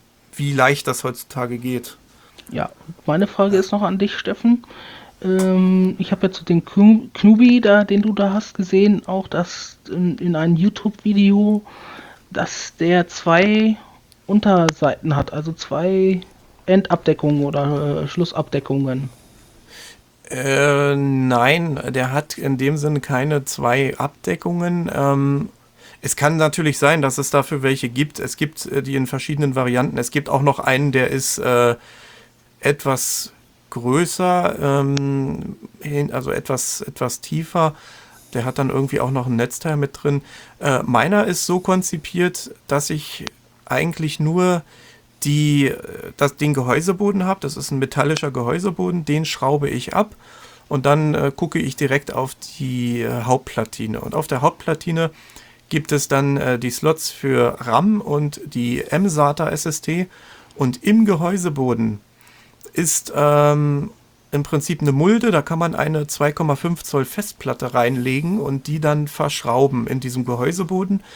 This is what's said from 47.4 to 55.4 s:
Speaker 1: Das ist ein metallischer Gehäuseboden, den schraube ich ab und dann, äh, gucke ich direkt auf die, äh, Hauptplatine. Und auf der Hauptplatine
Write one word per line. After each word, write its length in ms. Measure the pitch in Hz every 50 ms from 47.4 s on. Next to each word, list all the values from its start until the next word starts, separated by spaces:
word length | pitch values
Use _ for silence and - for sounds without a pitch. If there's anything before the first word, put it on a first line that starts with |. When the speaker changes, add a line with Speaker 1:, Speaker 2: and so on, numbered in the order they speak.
Speaker 1:
Das 140 | - 143 151
ist 140 | 143 139 -
ein 80 | 143 135
metallischer 520 | 135 135 - 143 139 147 156 - - 143
Gehäuseboden, 720 | 127 127 120 120 147 175 185 196 165 - 180 180 175 175 151
den 200 | - 147 156 160
schraube 440 | - - - 127 135 147 143 143 127
ich 260 | 123 123 - - -
ab 220 | 190 214 - - - - - - - - - - - _ -
und 180 | 147 139 127
dann, 280 | 139 151 156 151 151 147
äh, 160 | 156 143 139 -
gucke 240 | - 175 151 - 175
ich 180 | - 135 -
direkt 360 | - 147 127 131 143 - -
auf 220 | - 127 131 131 - - - - - -
die, 440 | 139 131 127 123 120 120 120 120
äh, 200 | 113 110 120 120
Hauptplatine. 760 | 110 127 131 117 - - - 120 110 - - - 113 110 107 -
Und 140 | - - -
auf 120 | 160 156
der 140 | - 147 123
Hauptplatine 720 | 135 170 - - - 170 156 160 - 175 160 165 165 160 - - - - - -